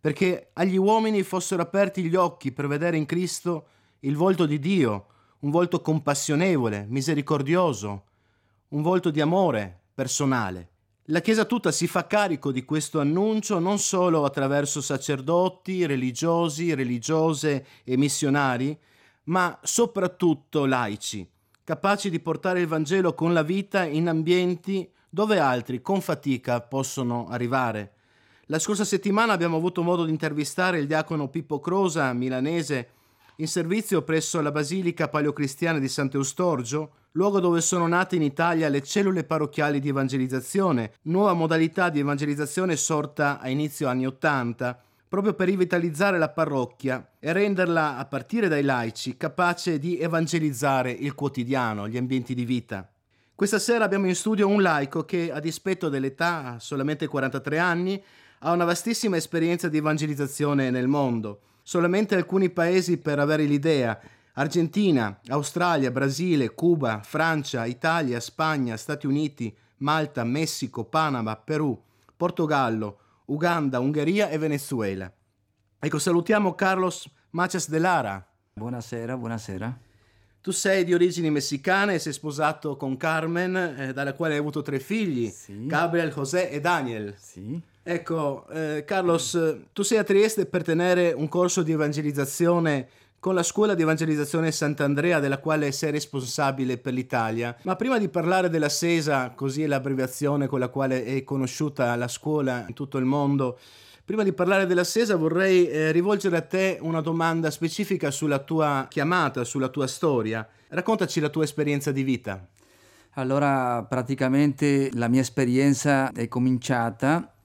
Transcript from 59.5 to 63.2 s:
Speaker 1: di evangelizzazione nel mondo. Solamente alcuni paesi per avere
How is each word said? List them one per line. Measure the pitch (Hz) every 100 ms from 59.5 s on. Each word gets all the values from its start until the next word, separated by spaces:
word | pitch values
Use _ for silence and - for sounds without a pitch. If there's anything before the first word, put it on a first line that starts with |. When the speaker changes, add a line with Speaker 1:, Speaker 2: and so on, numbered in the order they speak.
| 175 175
Speaker 1:
di | 151
evangelizzazione | 151 143 151 143 139 - 147 139 131
nel | 127 127
mondo. | 143 135 117 107 101 _ _
Solamente | - 180 170 190 214 190
alcuni | 175 190 185
paesi | 180 170 185 180 160
per | 151
avere | 143